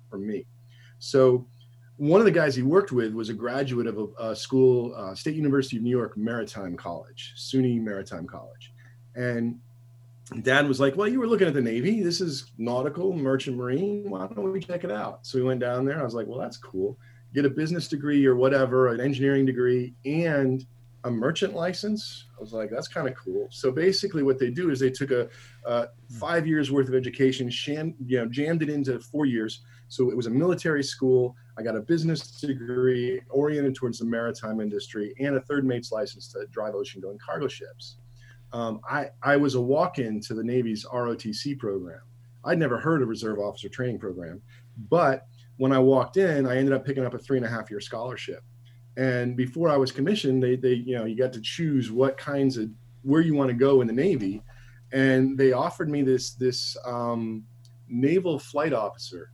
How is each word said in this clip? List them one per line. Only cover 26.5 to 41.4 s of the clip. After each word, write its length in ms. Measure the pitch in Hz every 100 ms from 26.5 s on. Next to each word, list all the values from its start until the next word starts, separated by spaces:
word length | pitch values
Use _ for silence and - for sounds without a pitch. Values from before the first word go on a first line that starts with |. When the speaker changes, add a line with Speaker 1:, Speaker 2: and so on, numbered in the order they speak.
| 156 135
Speaker 1:
worth 160 | 139 127
of 60 |
education, 560 | 131 123 - 131 131 120
sham-, 440 | - - 151 160 - 123
you 120 | 123
know, 80 | 117
jammed 360 | 120 151 170
it 80 | 147
into 280 | 147 131 120
four 260 | - 147 143
years. 340 | 117 110 - - - -
So 220 | - 127
it 60 | 113
was 100 | 113
a 40 |
military 520 | 127 175 170 170 147
school. 540 | 131 - 131 127 123 - - -
I 40 |
got 140 | 113 110
a 40 |
business 600 | 110 165 160 156 - -
degree 800 | 147 131 120 123 127 123 123 127 -
oriented 460 | 139 147 151 139
towards 240 | 131 123 113
the 80 | 113
maritime 540 | 117 117 110 110 110
industry 540 | 104 101 - 110 104 113
and 160 | 139 135
a 40 |
third 240 | 131 143 131
mate's 260 | 123 120
license 400 | 110 104 - -
to 140 | 101 104
drive 240 | 110 107
ocean-going 440 | 104 101 95 92 104
cargo 280 | - 165 135
ships. 520 | - - - - - - - - - -
Um, 280 | 120 113 110 -
I, 220 | 143 143 -
I 140 | 135 143
was 200 | 143 127
a 40 |
walk-in 600 | 123 147 175 - 113 107
to 120 | -
the 100 | 110
Navy's 400 | 113 127 117 107
R 240 | - 123 120
O 60 | 117
T 160 | 110
C 240 | 107